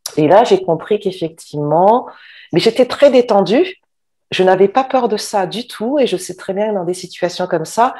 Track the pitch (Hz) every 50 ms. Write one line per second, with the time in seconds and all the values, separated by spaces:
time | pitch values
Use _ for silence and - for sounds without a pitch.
0 | - - - - 156 143 175 214 247 233 202 180 - 175 165 165 - - 208 202
1 | - 190 185 - 170 160 - - - - - 147 147 147 156 165 185 202 233 254
2 | - - - - - - - - - - - - - 226 - 269 247 247 - -
3 | 285 285 247 247 240 240 208 196 190 165 220 294 370 370 - _ _ _ _ _
4 | _ _ _ _ _ - - - 185 185 185 185 202 196 - 262 262 262 - 254
5 | 240 220 214 208 - - - 202 185 165 160 220 247 - - - 208 240 294 294
6 | 247 196 185 170 - - 180 - - - 190 196 214 220 208 190 175 170 185 180
7 | - 175 - - 180 175 - - 180 180 180 160 160 - - 220 240 262 -